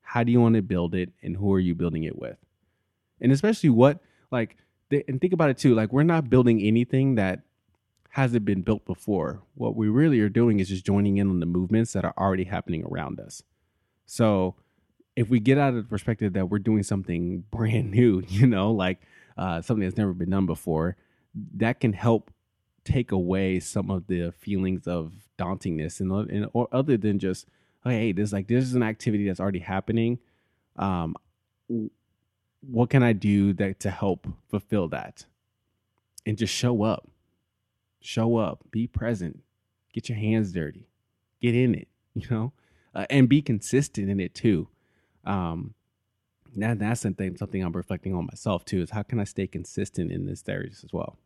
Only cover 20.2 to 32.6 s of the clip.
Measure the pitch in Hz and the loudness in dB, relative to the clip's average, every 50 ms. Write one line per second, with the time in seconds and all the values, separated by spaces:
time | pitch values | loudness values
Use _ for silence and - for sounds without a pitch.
20.2 | 90 87 95 98 98 87 80 73 - - 82 78 80 90 92 _ _ _ _ _ | -2 -2 0 0 0 0 -2 -4 -4 -2 -2 0 0 -2 -4 _ _ _ _ _
21.2 | _ _ _ 110 107 - - 95 110 113 123 _ - 120 101 92 - 120 117 107 | _ _ _ -14 -14 -12 -6 -2 -2 -2 -2 _ -2 -2 -2 0 2 2 2 2
22.2 | - - - _ _ _ _ _ _ _ _ _ _ - - 135 120 - 101 95 | 0 -6 -20 _ _ _ _ _ _ _ _ _ _ -2 -2 -2 -2 -2 -2 -2
23.2 | 90 90 92 95 98 95 92 92 - - - 107 92 92 95 92 85 - 92 87 | 0 0 0 0 0 0 0 -2 -4 -4 -6 -6 -4 -2 -4 -6 -4 -4 -4 -4
24.2 | 87 85 85 _ - - 101 95 95 92 95 90 - - 87 85 80 80 95 101 | -4 -6 -8 _ -8 -6 -4 -2 -2 -2 -4 -4 -4 -6 -6 -6 -6 -8 -12 -18
25.2 | - _ _ - 90 87 95 95 - 98 85 78 76 80 - - 98 92 95 101 | -20 _ _ -8 -6 -6 -6 -6 -6 -6 -4 -4 -4 -6 -6 -6 -4 -4 -2 -2
26.2 | 110 - - 101 104 - _ 117 120 - - 127 135 - 135 110 98 107 101 101 | -4 -4 -4 -6 -6 -4 _ -2 -2 0 0 -2 0 2 0 0 2 0 -2 0
27.2 | 92 95 92 - - _ _ _ _ _ _ _ _ 127 127 113 110 117 95 90 | -2 -4 -4 -6 -10 _ _ _ _ _ _ _ _ -2 -2 0 0 0 0 -2
28.2 | 104 104 101 98 95 101 117 123 131 127 123 127 120 110 110 - - 127 107 104 | -2 -2 -2 -6 -2 0 0 0 0 0 0 0 0 0 -4 -4 -4 -2 0 0
29.2 | 101 101 92 - 92 98 98 90 87 - 95 95 - - 113 117 113 117 123 120 | 0 -2 -2 -2 -2 -2 -2 -4 -4 -4 -4 -4 -2 -2 0 0 2 0 0 -4
30.2 | _ _ _ _ _ _ _ _ _ _ _ - - 98 95 87 85 80 80 - | _ _ _ _ _ _ _ _ _ _ _ -4 -4 -2 -2 -2 -4 -4 -6 -10
31.2 | _ _ _ _ _ _ _ _ _ _ 120 117 107 107 _ _ _ _ _ _ | _ _ _ _ _ _ _ _ _ _ -6 -6 -6 -6 _ _ _ _ _ _
32.2 | _ _ _ _ _ _ _ _ | _ _ _ _ _ _ _ _